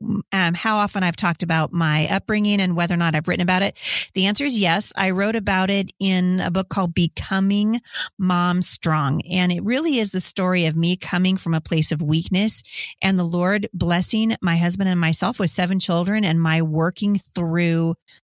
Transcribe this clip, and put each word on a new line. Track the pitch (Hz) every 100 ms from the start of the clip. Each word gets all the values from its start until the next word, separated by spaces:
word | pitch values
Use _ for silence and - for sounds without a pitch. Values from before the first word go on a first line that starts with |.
| 214 196 -
um, | 190 175
how | 170 226 214
often | 208 202
I've | 180 165
talked | 180 165
about | 170 160 156
my | 170 160 151 156
upbringing | 190 - 214 208 202
and | 185 175
whether | 170
or | 175
not | 170 156
I've | 165
written | 175
about | 180 185
it. | 202 - - - -
The | 196 190
answer | 208 277
is | 233
yes. | 175 175 - -
I | 190
wrote | 185 202 226
about | 202 190 185
it | 196 190 -
in | 196 185 180 185
a | 175
book | 180 185
called | - 180
Becoming | 170 170 - - 190 196 202 208 240 - - - -
Mom | 185 175 180 180
Strong. | 175 - 165 156 139 156 -
And | 185 180
it | 175
really | 196 254 330 262
is | 214
the | 185
story | - - 180 180 160
of | 160
me | 165 180
coming | - 180 185 185
from | 170 160
a |
place | - 160 151
of | 147
weakness | 147 160 - 180 214 - - - - -
and | 190 190
the |
Lord | 170 175 180 208 202
blessing | 175 170 175 185 220 226 226
my | 185 165
husband | 170 185 190
and | 175
myself | 165 160 190 -
with | 180
seven | - 180 190
children | - 170 180 214
and | 196 165
my | 165 160
working | 160 156 170 - 202 202
through, | - - 165 170 170 165 165 165 _ - _